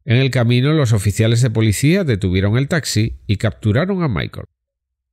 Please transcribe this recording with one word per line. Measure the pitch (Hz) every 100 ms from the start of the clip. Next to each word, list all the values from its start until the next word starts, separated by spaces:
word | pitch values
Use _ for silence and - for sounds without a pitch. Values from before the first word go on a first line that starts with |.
| -
En | 117
el | 131
camino, | 123 117 123 135
los | 156 127
oficiales | 110 101 - 110 120
de | 127
policía | 110 110 101 143 185
detuvieron | 170 104 98 90 98 113
el | 139
taxi | 175 - 104 110 - -
y | 101
capturaron | 110 - 110 104 185 190
a | 165
Michael. | 90 58 - - _ _ _ _ _ _